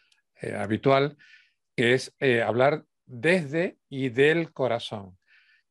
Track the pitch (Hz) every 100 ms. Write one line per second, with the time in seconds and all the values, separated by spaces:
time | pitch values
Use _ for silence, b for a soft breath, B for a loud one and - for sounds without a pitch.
0 | _ _ _ _ 113 104 101 107 135 135
1 | 143 - b b b b _ - 120 127
2 | - - 139 120 107 113 139 151 - _
3 | - 123 151 185 139 160 190 - _ 139
4 | 131 117 147 170 160 - 127 117 - 107
5 | 95 90 b b b b b